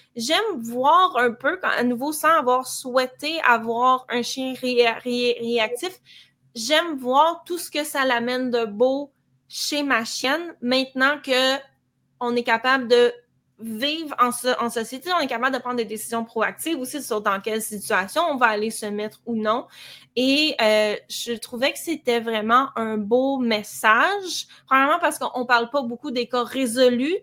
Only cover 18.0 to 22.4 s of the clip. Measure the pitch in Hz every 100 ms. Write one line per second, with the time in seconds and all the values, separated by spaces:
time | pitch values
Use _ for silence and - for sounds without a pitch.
18 | 196 311 339 277 240 214 220 220 214 208
19 | 214 - - 226 214 233 - - - -
20 | _ - 262 277 311 - 220 214 214 208
21 | - - 233 226 - 240 277 339 - 311
22 | - 233 226 220